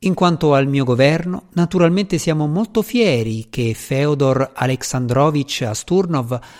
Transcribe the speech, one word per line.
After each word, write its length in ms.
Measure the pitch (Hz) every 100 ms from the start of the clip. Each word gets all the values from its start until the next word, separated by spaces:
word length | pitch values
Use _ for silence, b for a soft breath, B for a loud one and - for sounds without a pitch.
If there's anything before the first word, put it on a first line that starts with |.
In 100 | 190
quanto 400 | 175 180 165 156
al 140 | 139 139
mio 180 | 139 127
governo, 600 | 120 139 165 175 190 -
naturalmente 640 | 175 170 185 165 185 196 165
siamo 300 | 170 156 151
molto 340 | 165 220 226
fieri 640 | - 240 208 123 113 110 110
che 240 | - 117
Feodor 760 | 110 - 135 147 143 135 131 131
Alexandrovich 1080 | - 127 131 - 131 120 123 151 147 135 -
Asturnov 760 | 117 107 - 180 180 151 117 123 B